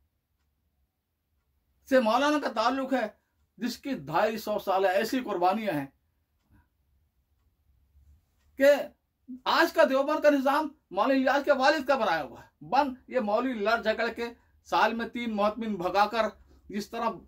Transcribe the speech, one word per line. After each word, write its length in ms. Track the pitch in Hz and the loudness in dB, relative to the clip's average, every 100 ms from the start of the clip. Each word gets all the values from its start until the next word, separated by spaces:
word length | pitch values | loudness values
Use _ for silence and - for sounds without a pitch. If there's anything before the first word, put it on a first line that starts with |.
| _ _ _ _ _ _ _ _ _ _ _ _ _ _ _ _ _ _ - | _ _ _ _ _ _ _ _ _ _ _ _ _ _ _ _ _ _ 0
से 100 | 262 | 2
मौलाना 360 | 220 240 294 302 | 2 2 2 0
का 100 | 269 | -2
ताल्लुक 420 | 226 226 269 262 | -2 -2 -2 -2
है 240 | 262 214 - _ _ _ _ | -2 -4 -10 _ _ _ _
जिसकी 360 | 220 - 277 262 139 | -8 -8 -8 -8 -4
ढाई 320 | 160 220 220 | 0 0 -2
सौ 180 | 214 208 | -6 -6
साल 260 | - 190 190 | -2 0 2
ऐसी 340 | 190 214 262 | 0 0 -4
कुर्बानियां 540 | - 190 180 208 214 151 | -4 0 0 0 -2 -4
हैं 160 | 139 _ _ _ _ _ _ _ _ _ _ _ _ _ _ _ _ _ _ _ _ _ _ _ _ _ _ - | -6 _ _ _ _ _ _ _ _ _ _ _ _ _ _ _ _ _ _ _ _ _ _ _ _ _ _ 2
कि 120 | 277 277 - _ _ _ - 254 - | 4 4 2 _ _ _ -18 -8 -2
आज 220 | 254 330 | 2 2
का 120 | - 311 | 4 4
देवबंद 360 | 269 277 311 | 4 0 4
का 80 | 294 | 4
निजाम 420 | 285 262 285 311 - _ | 4 2 0 -2 -8 _
मौलाना 200 | - 254 | -2 2
इलियास 300 | 269 262 269 | 2 2 0
के 80 | 269 | 2
वालिद 320 | 269 269 311 262 | 2 4 2 0
का 100 | 262 | 0
बनाया 240 | 208 160 | 2 -2
हुआ 180 | 139 - | -4 -12
है। 100 | - _ | -20 _
बन 320 | 156 247 285 254 - | -2 0 0 -4 -6
ये 100 | 240 | -4
मौलवी 320 | 214 214 262 233 | 0 0 0 -2
लड़ 220 | 202 226 | 0 0
झगड़ 320 | 208 220 226 | 0 -2 -4
के 180 | 226 233 233 _ _ - | -4 -10 -12 _ _ -4
साल 260 | 175 214 | 0 0
में 140 | 226 233 | 0 -6
तीन 240 | 240 240 | -6 -6
मोहतमिन 420 | 208 208 214 220 196 | 0 -2 -2 -8 -4
भगाकर 540 | 180 185 208 226 214 - _ - _ | -2 0 0 0 -4 -6 _ -20 _
जिस 220 | 196 202 | -10 -8
तरह 180 | 226 226 165 | -6 -6 -6